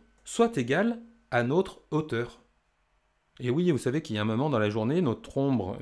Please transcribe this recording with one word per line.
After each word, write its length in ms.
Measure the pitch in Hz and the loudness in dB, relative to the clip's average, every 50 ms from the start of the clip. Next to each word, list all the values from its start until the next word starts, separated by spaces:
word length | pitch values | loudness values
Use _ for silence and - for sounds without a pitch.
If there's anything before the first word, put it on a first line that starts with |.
| - _ _ _ - | -16 _ _ _ -18
soit 320 | - - - 233 233 233 | -4 2 2 2 2 2
égale 440 | 143 120 117 135 175 208 233 233 226 - - - _ _ - | 0 0 0 2 2 2 0 -2 -4 -8 -20 -20 _ _ -4
à 120 | - 120 120 | 0 0 0
notre 400 | 123 147 180 190 - - - - - | 2 2 0 0 -2 -4 -18 -10 -4
hauteur. 500 | 151 151 151 151 - 113 117 120 - - _ _ _ _ _ _ _ _ _ _ _ _ _ _ _ _ _ _ _ - | -2 -2 -2 -2 -2 -4 -4 -6 -10 -18 _ _ _ _ _ _ _ _ _ _ _ _ _ _ _ _ _ _ _ -6
Et 100 | 127 123 | -2 -2
oui, 200 | 123 160 180 180 151 | 0 2 2 2 2
vous 60 | 117 | 2
savez 240 | - 127 123 160 160 | 2 0 -2 -2 -2
qu'il 120 | - 110 | -2 -2
y 40 | 107 | -2
a 40 | 104 | 0
un 20 | |
moment 240 | 110 110 117 139 156 | 0 0 0 0 0
dans 120 | 139 113 | 2 2
la 100 | 107 104 | 2 2
journée, 320 | 104 117 110 120 147 180 180 | 0 0 0 0 0 2 2
notre 340 | 123 104 - - - - | 0 0 -2 -6 -6 -2
ombre, 400 | 135 139 139 135 113 95 92 110 - | 0 0 2 2 0 0 -2 -6 -8